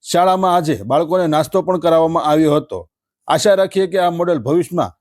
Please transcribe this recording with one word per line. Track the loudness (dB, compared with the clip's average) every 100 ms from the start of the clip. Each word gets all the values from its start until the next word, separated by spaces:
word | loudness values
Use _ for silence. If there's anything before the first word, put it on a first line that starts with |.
| -2
શાળામાં | 0 2 2 2 0
આજે | 0 -4 -2
બાળકોને | -2 0 -2 0
નાસ્તો | 0 0 -2
પણ | -2 -2
કરાવવામાં | 2 2 2 0
આવ્યો | 0 2 2
હતો. | 0 -2 -14 -14 _ _ _ -2
આશા | 0 2
રાખીએ | 2 2 0 -2
કે | 0
આ | 0
મોડેલ | 0 -2 -2
ભવિષ્યમાં | 0 0 0 -4 -4 _